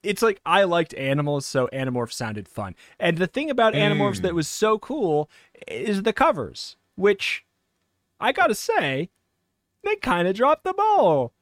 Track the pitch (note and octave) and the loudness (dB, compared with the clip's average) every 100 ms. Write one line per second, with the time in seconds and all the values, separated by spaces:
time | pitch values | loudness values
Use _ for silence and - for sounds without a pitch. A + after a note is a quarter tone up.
0 | G#3 G3 A3+ G3 D3+ F3+ G3 E3+ E3 - | -4 0 0 0 2 2 4 2 -2 -4
1 | C3+ C#3 D3 C#3+ - C3+ B2 C3+ C3 B2 | -2 -2 0 -4 -2 -2 -2 -4 -4 -4
2 | A#2 - A2+ G#2+ F#2+ - G2 E2+ - _ | -6 -6 -8 -8 -10 -10 -10 -12 -20 _
3 | E3+ E3 F3+ B3+ D4+ B3 A3+ A3 G#3 G3+ | -2 0 -2 -4 -4 2 2 4 2 2
4 | G3+ G3 F3+ E3+ D3+ - A3 G#3+ - D4 | 0 -2 -2 -2 -4 0 0 0 -2 -4
5 | F#3+ D3+ D3+ _ _ - - G#2 F#3+ G3 | 0 0 -2 _ _ -20 -14 -6 -4 -2
6 | A3 G#3 E4 F#3+ F#2 - - - _ - | -2 2 2 2 -6 -10 -16 -18 _ 0
7 | G3 G3+ - - _ _ _ _ _ _ | 2 2 -2 -6 _ _ _ _ _ _
8 | _ _ A3+ C#4 E4+ G#3 - A4 D#3 C3 | _ _ -2 2 2 2 0 0 0 -2
9 | F3 _ _ _ _ _ _ _ G4+ G#4 | -6 _ _ _ _ _ _ _ -6 -4
10 | B3+ - F3+ F#3+ C4 D#4 F#4 F#4+ G#4+ G4+ | -2 0 0 2 2 2 -2 0 2 4
11 | G#3 D3 A#2 _ | 4 2 0 _